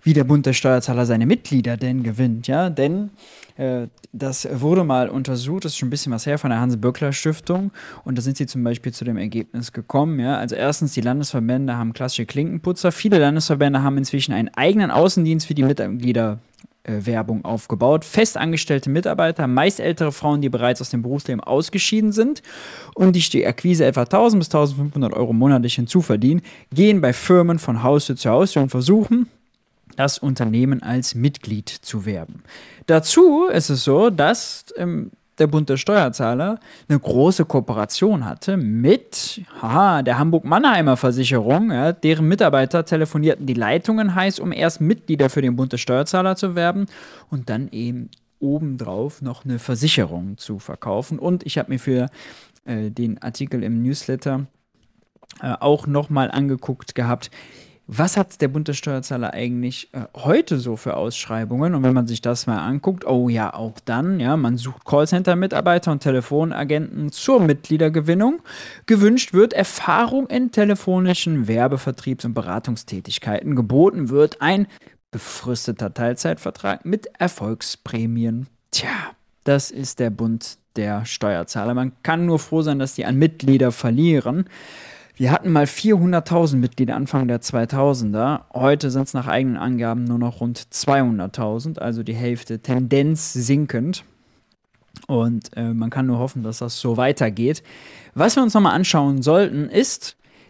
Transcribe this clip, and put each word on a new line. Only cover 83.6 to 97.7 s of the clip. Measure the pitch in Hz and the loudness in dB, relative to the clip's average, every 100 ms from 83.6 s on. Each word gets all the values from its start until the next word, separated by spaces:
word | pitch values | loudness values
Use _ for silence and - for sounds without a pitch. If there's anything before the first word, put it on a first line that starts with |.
| 131 | 4
verlieren. | 117 123 117 170 151 117 151 185 - - - - - - _ | 0 -2 2 4 4 0 -4 -4 -8 -20 -20 -20 -20 -20 _
Wir | 127 | 2
hatten | 151 185 | 2 2
mal | 160 143 | 2 2
vierhunderttausend | - 214 202 175 175 - 175 165 135 | 0 2 4 4 2 2 2 2 2
Mitglieder | 123 - 127 120 | 0 0 -2 -2
Anfang | 135 143 127 | -2 -2 0
der | 120 | -2
zweitausender. | - 123 117 135 139 131 110 104 123 147 _ | -2 -2 -2 2 2 2 -2 0 -2 -2 _
Heute | 123 135 147 151 | 0 2 2 0
sind's | 131 135 | -2 -4
nach | 135 123 | -4 -2
eigenen | 101 131 120 | -2 0 -2
Angaben | 117 123 117 117 120 | -4 -2 -2 -2 -2
nur | 120 | -2
noch | 120 117 | -2 -4
rund | 120 120 - | -6 -6 -8
zweihunderttausend, | - - 139 127 107 92 - 110 113 143 156 | -6 0 2 2 0 -4 -6 -4 -4 -6 -8
also | 113 117 | -6 -6
die | 113 113 | -6 -6
Hälfte, | 120 117 - 113 | -4 -6 -8 -12
Tendenz | - 127 127 139 143 156 - | -4 -2 2 2 2 0 -4
sinkend. | 127 117 139 147 120 135 185 - _ _ _ _ _ _ _ _ - - | -4 0 2 0 -2 -4 -6 -10 _ _ _ _ _ _ _ _ -20 -2
Und, | 131 117 117 - - | 0 0 -2 -6 -8
äh, | 117 113 | -4 -4
man | 113 | -4
kann | 131 131 | -2 -2
nur | 120 | -2
hoffen, | 127 135 | -2 -6
dass | 110 113 | -8 -8
das | 120 - | -8 -6
so | 127 117 | -4 0
weitergeht. | 127 143 117 101 117 156 _ | 0 2 0 0 -2 -2 _